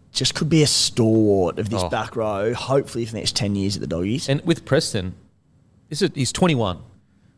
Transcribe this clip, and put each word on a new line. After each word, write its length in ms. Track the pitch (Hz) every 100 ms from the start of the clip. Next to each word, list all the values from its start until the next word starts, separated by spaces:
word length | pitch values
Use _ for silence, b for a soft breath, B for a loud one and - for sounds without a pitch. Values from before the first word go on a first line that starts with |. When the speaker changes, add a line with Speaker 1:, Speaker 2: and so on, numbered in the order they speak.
| _
Speaker 1:
just 220 | - 131
could 140 | - 156
be 120 | 160
a 40 | 143
stalwart 920 | - - - 110 110 107 98 87 -
of 100 | 101
this 120 | 107
Speaker 2:
Oh. 60 | 90
Speaker 1:
back 280 | 113 110 120
row, 360 | 110 98 107
hopefully 500 | 120 - 139 - 117 113
for 60 |
the 60 | 113
next 160 | - -
ten 200 | 101 101
years 200 | 98 101
at 40 |
the 60 | 65
Doggies. 420 | 80 95 131 -
Speaker 2:
And 120 | 143
with 220 | 165 170
Preston, 500 | - 165 - 107 92 90 _ _ _ _ _ _ _
this 120 | 151
is, 80 | 185
he's 180 | - 127
twenty-one. 460 | - 185 139 104 87 - - _ b b